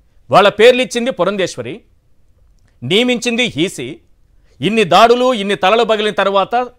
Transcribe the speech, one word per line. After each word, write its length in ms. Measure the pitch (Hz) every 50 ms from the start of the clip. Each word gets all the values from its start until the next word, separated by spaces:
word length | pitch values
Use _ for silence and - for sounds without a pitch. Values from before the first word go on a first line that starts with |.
| _ _ _ _ _ -
వాళ్ళ 180 | 131 170 202 202
పేర్లు 340 | 196 - 214 247 247 247
ఇచ్చింది 280 | 254 190 - 240 233 262
పురంధేశ్వరి, 680 | 262 175 175 185 208 196 185 151 - - 110 117 160 240 _ _ _ _ _ _ _ _ _ _ _ _ _ _ _ _ _ _ _ _
నియమించింది 720 | - 127 175 214 247 247 247 233 - 240 233 226 247 220 -
ఈసీ. 420 | 131 165 190 - - 131 123 165 - _ _ _ _ _ _ _ _ _ _ _ -
ఇన్ని 240 | 135 185 220 226 208
దాడులు, 500 | 156 165 190 226 240 240 247 254 254 254
ఇన్ని 200 | 214 196 202 202
తలలు 300 | - - 185 214 233 233
పగిలిన 300 | 214 220 208 214 214 196
తర్వాత 520 | - 196 196 196 196 190 190 233 240 254 240 -